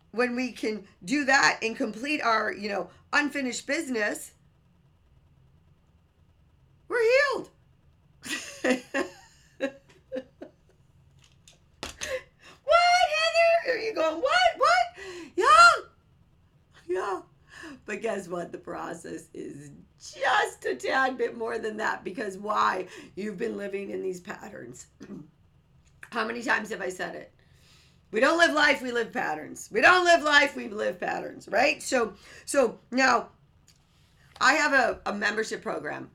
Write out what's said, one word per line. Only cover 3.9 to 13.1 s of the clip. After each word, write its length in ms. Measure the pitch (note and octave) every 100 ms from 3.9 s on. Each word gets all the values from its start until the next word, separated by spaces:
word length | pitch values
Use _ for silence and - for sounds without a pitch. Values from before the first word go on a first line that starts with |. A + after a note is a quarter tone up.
| A#3 G#3 G#3 - _ _ _ _ _ _ _ _ _ _ _ _ _ _ _ _ _ _ _ _ _ _ _ _ _ -
we're 100 | A4+ A4 C5 D5
healed. 160 | A4+ - _ _ _ _ _ _ _ C4 C#4+ - -
<laughs> 440 | - B3+ - C#4 - - - _ _ - C#4 - _ _ - C4 B3+ - - _ _ _ _ _ _ _ _ _ _ _ _ _ - - - C5 - _ - -
What, 460 | C5 E5+ F5 F5+ F5